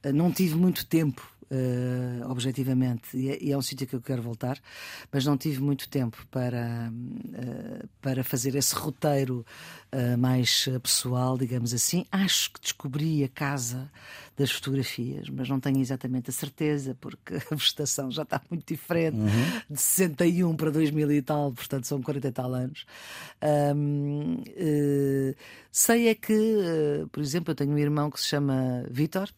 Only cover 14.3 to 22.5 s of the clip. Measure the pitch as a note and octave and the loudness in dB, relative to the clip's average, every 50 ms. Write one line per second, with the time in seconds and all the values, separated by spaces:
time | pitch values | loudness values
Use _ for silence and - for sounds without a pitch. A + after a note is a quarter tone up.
14.3 | _ - C#3 B2+ - - - C#3 C3+ C#3 B2+ - - - A#2+ F2+ C2+ - - - | _ 0 0 0 0 -2 -2 -2 0 0 -2 -2 -4 -6 -6 -6 -6 -8 -8 -8
15.3 | C3+ C3+ C3 - C#3 C3 B2+ C#3+ C3+ C3+ C3 A#2+ C3+ B2+ - B2 B2+ B2+ A#2 - | -6 -6 -4 -2 -2 -2 0 2 2 2 2 0 -2 -4 -4 -4 -4 -4 -4 -4
16.3 | B2 - - C#3 - - D#3+ D3+ D3+ C#3+ C3+ C3+ B2 - - - - - _ - | -6 -6 -8 -8 -6 -2 0 0 0 0 -2 -6 -8 -8 -10 -14 -14 -14 _ -8
17.3 | F#2 D3 - - D#3 C#3 - - - - D3 C#3 - - C3+ C3 A#2+ D3+ D3+ - | -8 -8 -4 -4 -4 -2 -2 -2 -2 -2 -2 -2 -2 -2 -4 -4 -4 -6 -4 -2
18.3 | - D#3+ - _ F3 E3 - - - D3 - - F3 E3+ E3 D#3+ C#3+ A2 G#2+ G#2+ | -4 -4 -4 _ -8 -8 -6 -8 -8 -8 -4 -2 0 2 2 2 2 2 2 4
19.3 | G2+ A#2 B2+ E3 B3 A3+ - _ D3+ C3+ - - - - F#3+ E3+ C#3+ B2+ F3 E3+ | 4 4 2 2 0 -4 -8 _ -4 -2 0 2 4 4 2 2 4 4 4 4
20.3 | F3 F3 F3+ E3+ D#3+ D3 D3 D#3 C#3+ D#3 D#3+ D3 D3 D#3 D3+ C#3+ D3 D3 C3 - | 6 4 4 2 2 2 0 2 4 4 4 4 4 2 2 4 4 2 2 2
21.3 | D3+ D3 D3 C#3+ B2+ - - - - C3+ B2 - D3 C#3 B2 - C#3+ C#3+ C3 C#3 | 0 2 2 0 -2 -6 -6 -4 -4 -4 -2 -2 -4 -2 -2 -2 -4 -2 -2 -2
22.3 | B2 - B2 B2+ | -2 -2 -4 -2